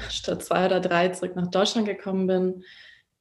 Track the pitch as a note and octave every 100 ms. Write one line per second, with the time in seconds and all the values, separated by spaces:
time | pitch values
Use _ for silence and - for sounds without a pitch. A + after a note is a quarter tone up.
0 | - - - F3 - F3 F#3 F#3 F3+ F3
1 | F3+ F3+ F3+ F#3 F3 F#3 G#3+ A#3 G#3 G3
2 | G3 F#3+ F#3 F#3 F#3 F#3 - - - -
3 | _ _